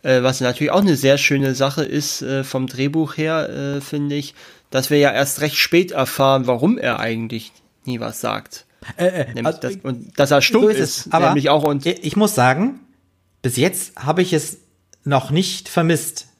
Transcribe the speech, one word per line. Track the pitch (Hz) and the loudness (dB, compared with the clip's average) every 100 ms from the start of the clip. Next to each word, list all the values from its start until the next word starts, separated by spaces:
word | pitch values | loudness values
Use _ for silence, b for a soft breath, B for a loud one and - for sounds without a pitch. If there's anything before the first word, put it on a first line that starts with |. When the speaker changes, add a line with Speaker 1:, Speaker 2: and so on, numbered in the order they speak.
Speaker 1:
Äh, | 131 127 | 2 2
was | 127 131 | 2 0
natürlich | 127 123 - | -2 0 0
auch | 185 | 4
eine | 202 135 | 4 4
sehr | 135 139 | 4 4
schöne | - 139 135 | 4 2 0
Sache | 127 135 143 | 0 -2 -2
ist, | 147 147 143 - | -4 -4 -4 -8
äh, | 131 135 | -4 -6
vom | 135 135 131 | -4 -4 -6
Drehbuch | 127 143 160 151 - | -4 -2 0 -2 -2
her, | 156 160 151 | -2 -2 -4
äh, | 139 139 143 | -6 -6 -8
finde | 139 147 143 143 | -6 -4 -4 -4
ich, | 143 B B B _ | -6 B B B _
dass | 131 131 | -4 2
wir | 147 | 4
ja | 143 | 4
erst | 113 139 - | 4 -2 -2
recht | 151 143 | -2 0
spät | - 170 180 | 2 2 2
erfahren, | - 127 - 135 135 127 | -2 -2 2 4 4 2
warum | 120 156 240 | 2 2 2
er | 123 110 | 0 -2
eigentlich | 113 113 113 113 - _ _ _ | -4 -4 -6 -8 -10 _ _ _
nie | - 120 | -10 -6
was | 113 113 | -8 -6
sagt. | 113 107 - - _ B B - | -6 -6 -10 -20 _ B B -2
Speaker 2:
Äh, | 175 | -2
äh, | 180 123 | 0 -6
Speaker 1:
Nämlich, | 117 120 | -2 -4
Speaker 2:
also, | - | -4
Speaker 1:
dass, | - - | -8 -6
und | 139 120 - - | -8 -8 -8 0
dass | 139 | 4
er | 143 | 4
stumm | - 143 | 4 4
Speaker 2:
so | 208 | 4
ist | 214 | 2
es. | 156 - - | -2 -4 -2
Speaker 1:
ist, | |
Speaker 2:
Aber | 165 170 | 2 4
Speaker 1:
nämlich | 147 139 | 2 2
auch | 151 | 2
und | 147 143 151 | 2 0 -2
Speaker 2:
ich | - 151 202 | -4 -2 2
muss | 208 | 2
sagen, | 208 127 139 240 277 _ _ _ _ _ _ | 4 2 4 0 -4 _ _ _ _ _ _
bis | 127 120 | -4 0
jetzt | 170 185 - - | 0 0 -12 -10
habe | 135 165 | -4 0
ich | 180 | 0
es | 160 147 - _ _ _ _ | 0 -4 -14 _ _ _ _
noch | 139 139 - | -2 -2 0
nicht | 151 190 - - | 0 0 -6 -4
vermisst. | - 165 165 - - - | -2 2 0 -2 -12 -18